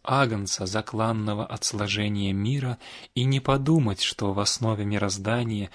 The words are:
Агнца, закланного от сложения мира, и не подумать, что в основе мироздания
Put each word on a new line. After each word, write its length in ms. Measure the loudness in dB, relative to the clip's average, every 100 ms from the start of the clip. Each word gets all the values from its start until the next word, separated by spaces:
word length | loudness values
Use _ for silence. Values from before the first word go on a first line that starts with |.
Агнца, 640 | 0 4 4 2 -4 -4 -2
закланного 800 | -2 -4 0 0 0 -2 -4 -6
от 180 | -4
сложения 680 | -4 -2 -2 0 0 0 0
мира, 460 | 0 0 0 -2 -6 -10 -18 -8
и 100 | 0
не 160 | 2 2
подумать, 600 | 2 2 4 4 4 0
что 300 | -2 0 0
в 80 | 0
основе 440 | 0 0 0 0
мироздания 880 | 0 0 0 -2 -2 0 0 -4 -6